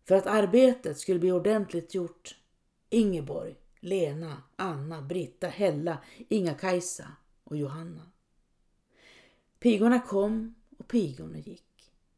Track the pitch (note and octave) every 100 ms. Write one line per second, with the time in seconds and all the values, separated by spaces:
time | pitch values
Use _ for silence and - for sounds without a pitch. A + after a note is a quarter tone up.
0 | - F#3+ F#3+ G#3+ G3 A3+ C4 B3 - C#3+
1 | - F3+ F#3 F3+ G3 A3 G3 E3+ E3+ F#3+
2 | E3+ - - - _ _ _ _ - A3+
3 | G#3 E3+ C#3 D3 - - _ _ F3+ F#3+
4 | D#3 D3+ E3 C3+ - - F#3 D3 D3 D#3+
5 | C#3 F3+ - - F3+ - G3+ D3 E3+ D#3
6 | - - - A3 F3 C#3 F#3+ F3+ F3 -
7 | - - _ _ - D3+ C#3+ D3+ E3 D#3+
8 | E3+ _ _ _ _ _ _ _ _ _
9 | - - _ _ _ _ A#3+ G#3 A3+ B3
10 | - G3 G#3 A3 A3+ - _ - - A#3+
11 | E3+ C3 D#3 D#3 D3 F3+ _ _ _ _
12 | _